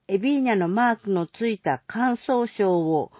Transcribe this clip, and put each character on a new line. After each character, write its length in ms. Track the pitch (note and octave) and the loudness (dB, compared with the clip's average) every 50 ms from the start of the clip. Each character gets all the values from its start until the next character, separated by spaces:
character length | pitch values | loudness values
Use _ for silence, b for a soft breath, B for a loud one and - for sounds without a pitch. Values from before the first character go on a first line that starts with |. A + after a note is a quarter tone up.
| _ | _
エ 100 | - G3 | -4 -4
ビ 220 | F#3+ G#3+ C#4 D4 C#4 | -2 0 0 0 0
ー 20 | |
ニ 100 | C4 B3 | 0 0
ャ 40 | G#3+ | 2
の 120 | F#3+ F3 | 2 0
マ 260 | E3+ F#3+ A3+ B3 A#3+ A3+ | 0 0 2 2 2 0
ー 20 | |
ク 140 | - - G3+ | -2 -2 -2
の 160 | F#3+ F3+ E3+ | -2 -2 -2
つ 200 | - - - A3+ | -4 -4 -4 -4
い 120 | A#3 G#3+ - | -2 -2 -2
た 240 | - D#3 C3+ - - | -2 -4 -4 -4 -6
感 320 | - - A3 B3 B3+ A#3+ | -8 -4 -2 0 0 -2
想 300 | - - - B3+ A#3+ A#3+ | -2 -2 -2 0 0 0
賞 320 | A3 - - G3+ F#3 F3+ E3+ | -2 -2 0 0 2 2 2
を 320 | D#3+ D#3+ D#3+ D3+ A#2+ - b b | 2 0 0 0 -2 -4 b b